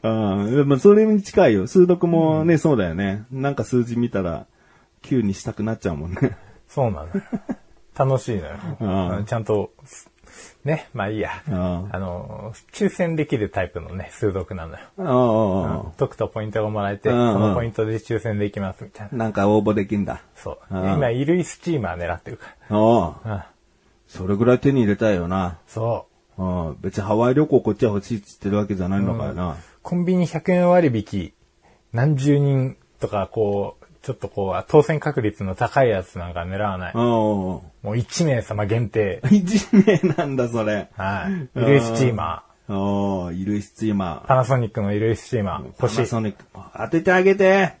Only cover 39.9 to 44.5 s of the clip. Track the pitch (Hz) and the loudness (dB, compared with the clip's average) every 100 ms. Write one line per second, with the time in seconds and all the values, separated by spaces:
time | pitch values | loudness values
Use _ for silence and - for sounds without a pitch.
39.9 | 180 185 147 147 135 120 117 107 104 87 | 2 2 0 -2 -2 -2 -2 -2 -2 -6
40.9 | - 95 101 196 190 131 135 120 139 117 | -6 -6 -4 -4 -6 -6 -2 4 4 4
41.9 | 117 127 107 80 82 - _ - 101 98 | 0 0 0 -6 -8 -12 _ -8 -4 -2
42.9 | 101 101 95 87 87 95 104 101 - 110 | 0 0 -2 -4 -6 -4 -4 -6 -6 -2
43.9 | 101 90 76 - 131 117 | -2 -2 -6 0 0 2